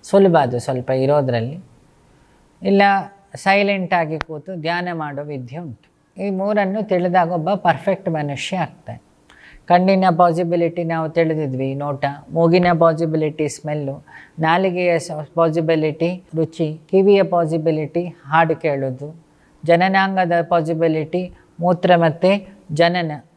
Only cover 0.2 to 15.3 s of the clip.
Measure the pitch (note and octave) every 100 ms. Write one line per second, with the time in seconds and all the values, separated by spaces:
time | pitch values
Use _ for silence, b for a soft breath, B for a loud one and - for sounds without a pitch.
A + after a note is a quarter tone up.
0.2 | F#3+ E3 C3 A#2+ C3 B2+ B2 C3 C3+ D3
1.2 | C3 A#2+ A#2 E3 - _ _ b b b
2.2 | b b b _ G3 G3 G3 G3 E3 -
3.2 | _ - F#3+ G3 G3+ G3 F3 F3 D#3+ D#3
4.2 | - D#3 E3+ F#3 D#3 F3 F3+ E3 D3+ C#3
5.2 | D3 C#3 A#2+ D3+ E3+ A2 _ _ _ -
6.2 | G3+ F#3+ G3 G#3 F#3+ G#3 G#3+ F3+ F3+ F3+
7.2 | E3+ F3 D#3+ G3+ F3 D3+ - F#3+ F#3+ D#3
8.2 | D3 C3+ - F#3 D3+ - - A#2 _ _
9.2 | _ b b b - F3+ F#3 F#3+ F#3 E3
10.2 | F3+ E3+ E3+ F3 E3+ F3 E3 E3 D#3+ E3
11.2 | D#3+ D#3 D3 C3 C3+ C3+ C#3+ C3+ C#3 C#3+
12.2 | - D#3+ E3 F3+ F3+ E3 E3 D#3+ D#3+ D#3
13.2 | D#3 D#3 D3+ - D#3 D3+ C#3 C#3+ B B
14.2 | B - D#3 F3 F#3+ F3 F3+ E3+ E3 D3+
15.2 | D3